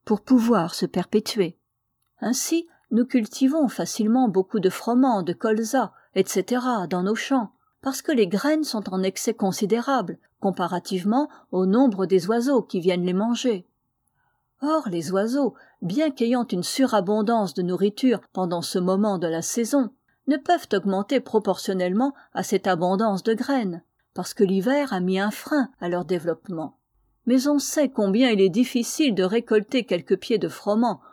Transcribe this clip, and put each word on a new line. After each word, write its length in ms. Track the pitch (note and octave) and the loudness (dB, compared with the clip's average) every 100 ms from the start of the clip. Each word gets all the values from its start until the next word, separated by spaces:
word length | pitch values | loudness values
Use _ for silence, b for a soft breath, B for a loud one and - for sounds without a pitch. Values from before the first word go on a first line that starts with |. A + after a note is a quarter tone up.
pour 180 | - G#3+ | -4 -2
pouvoir 520 | - B3+ A#3 A3 E3 | 4 4 6 2 0
se 120 | - - | -2 -4
perpétuer. 720 | F#3 F3+ G#3+ - A3 F3 - _ _ _ _ _ - | -2 0 -2 -2 -2 -2 -4 _ _ _ _ _ -8
Ainsi, 460 | G#3 B3+ - E4 E4+ b b | -4 -4 -2 -4 -4 b b
nous 140 | A3+ | 0
cultivons 640 | B3 B3 G#3+ - C4 D#4 C4 | 2 0 -2 0 0 2 0
facilement 600 | - F3 - G#3+ B3 B3 | 0 -6 -2 2 4 2
beaucoup 320 | F#3 F#3+ A3 | 2 0 0
de 100 | F#3 | 0
froment, 520 | - - B3 C4+ G#3+ | -2 0 2 4 2
de 100 | E3+ | -2
colza, 600 | E3+ A3+ A3 A3+ C4 G#3 b b | -2 0 0 0 0 -2 b b
et 100 | F#3+ F#3 | -2 0
cetera 600 | F#3+ F3+ B3 B3+ A#3 E3+ | 0 0 -2 0 -2 -2
dans 160 | F3+ | -2
nos 120 | F#3+ | 0
champs, 380 | A3 - C4+ G#3 _ _ _ | -2 0 -2 -2 _ _ _
parce 200 | C4+ C4 | -8 -6
que 100 | - | 0
les 140 | C4+ F#3+ | 2 2
graines 380 | F#3+ C#4+ D#4 | 2 0 0
sont 280 | D4 G#3+ G3+ | 0 -4 -4
en 100 | F#3 | -2
excès 320 | F#3+ F#3+ - | -2 -2 -4
considérable 840 | A3 G3 F3+ G3 A3+ A#3+ C4+ F3 E3+ _ _ | -2 -2 0 0 0 0 -2 -2 -8 _ _
comparativement 880 | G3 F3+ E3+ F3+ - F#3 G3 A#3+ D4 B B | -4 -2 -2 -4 -4 -4 0 0 -2 B B
au 160 | F#3 F#3 | -2 2
nombre 400 | A3 C4+ F#3+ F#3+ | 4 2 2 2
des 220 | F#3+ E3+ | 2 2
oiseaux 340 | A#3 B3 C4 | 0 2 0
qui 180 | - F#3+ | 0 -2
viennent 240 | E3+ F3+ | 0 0
les 80 | F3+ | 0
manger. 540 | F3+ A3+ A#3+ B3+ G3 - _ _ _ _ _ _ _ _ _ | 0 0 0 0 -2 -6 _ _ _ _ _ _ _ _ _
Or, 280 | C#4+ D#4+ A#3 | -2 0 -2
les 240 | E3+ D3+ | -4 -2
oiseaux, 420 | F#3+ A3 C4+ B3+ b b b | 0 0 0 -2 b b b
bien 280 | F3 A3 D#4 | -4 0 0
qu'ayant 360 | C4 A#3 B3 A#3+ | 0 0 0 0
une 160 | F3+ | -4
surabondance 920 | E3+ - C4 A3 F#3 G#3+ G#3 A#3 F#3+ | -4 -4 0 0 0 0 2 0 0
de 80 | - | -2
nourriture 580 | F3+ F3+ G3+ G#3 C4 G3+ - | -4 0 0 0 0 0 -4
pendant 300 | - F#3 E3+ | -4 -2 -2
ce 160 | - F#3+ | -4 -2
moment 400 | F3+ F#3+ G#3+ F#3 | 0 2 0 0
de 100 | E3+ | -2
la 140 | E3 | -4
saison, 480 | E3+ A#3 A3+ C#4+ A#3 - _ _ - | -4 -4 0 0 0 -4 _ _ -2
ne 100 | C#4+ | -2
peuvent 320 | - F4 - | 2 0 0
augmenter 480 | - G3 F#3+ G3+ C4 | -2 0 -2 0 -2
proportionnellement 920 | B3+ A3 G#3 F#3 - F#3+ F3+ G3 C#4 - b | 0 -2 0 -2 -2 -2 0 0 0 -4 b
à 80 | - | -8
cette 240 | - F#3+ G3+ | -2 -2 0
abondance 560 | F3 F3+ F#3+ A3+ F#3+ | 0 0 2 0 0
de 120 | A3 | -2
graines, 480 | A3 B3 C4+ G3 E3+ - _ _ | -2 0 -2 -2 -6 -14 _ _
parce 200 | - - | -10 -6
que 100 | - | 0
l'hiver 480 | G3 F#3+ G3 C#4+ C4+ | 2 2 2 0 0
a 80 | F#3 | -2
mis 200 | F3+ F#3+ | 0 0
un 100 | G#3 | -2
frein 400 | - - D#4 A#3 - | -4 -2 -2 -2 -4
à 80 | F3 | -4
leur 160 | F3 | -4
développement. 720 | D#3+ F3+ E3+ D#3+ - E3 D#3+ _ _ _ _ _ - | -2 -4 -2 -6 -6 -8 -8 _ _ _ _ _ 0
Mais 200 | C4 C#4 | 2 2
on 120 | D4 | 0
sait 300 | - D#4+ C4+ | 0 0 0
combien 420 | B3 G3 G3+ C4 | 0 0 4 4
il 100 | G#3 | 4
est 80 | F#3+ | 4
difficile 640 | F3+ B3 B3 A#3 - D4+ | 4 0 0 -2 0 0
de 80 | F#3+ | 2
récolter 640 | F#3 A3+ A#3 A3 G#3 C4 | 0 0 2 0 2 -2
quelques 340 | - F3+ - F#3+ | 0 -2 0 -2
pieds 200 | - A3 | 0 -2
de 100 | D#3+ | -2
froment 520 | - - G#3+ A#3 F3 b | -6 -2 0 0 -2 b